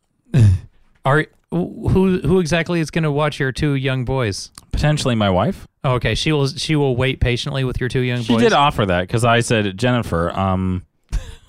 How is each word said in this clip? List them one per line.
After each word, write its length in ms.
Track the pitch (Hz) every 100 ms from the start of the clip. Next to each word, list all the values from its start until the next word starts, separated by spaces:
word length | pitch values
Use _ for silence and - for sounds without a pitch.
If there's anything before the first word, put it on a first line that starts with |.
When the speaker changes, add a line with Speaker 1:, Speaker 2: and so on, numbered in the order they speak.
| _ _ _ 147
Speaker 1:
<laughs> 600 | 104 92 - _ _ _ 135
are 160 | 151 - _ -
wh-, 60 | 170
who, 640 | 185 - - 190 190 180
who 200 | 143 185
exactly 380 | 160 165 165 175
is 120 | 156
gonna 200 | 170 160
watch 300 | 143 151 -
your 120 | 135
two 200 | 117 151
young 320 | 139 131 131
boys? 460 | 120 135 113 95 - - -
Speaker 2:
Potentially 440 | - 151 151 135
my 160 | 113 101
wife. 360 | 90 131 - - _
Speaker 1:
Oh, 100 | 143
okay, 200 | 123 120
she 160 | 110 160
will, 140 | 151 139
she 280 | 107 - 151
will 180 | 139
wait 260 | 123 135 131
patiently 440 | 127 120 147 139
with 160 | 131 -
your 80 | 127
two 120 | 131
young 200 | 127 123
Speaker 2:
She 120 | 117
Speaker 1:
boys. 80 | 113
Speaker 2:
did 100 | 233
offer 320 | 170 143 135
that 240 | 101 87 92
'cause 160 | 113
I 160 | 117 117
said, 380 | 117 113 104 95
"Jennifer, 520 | 123 123 107 85 85
um," 540 | - 95 92 92 92 - _ - - - -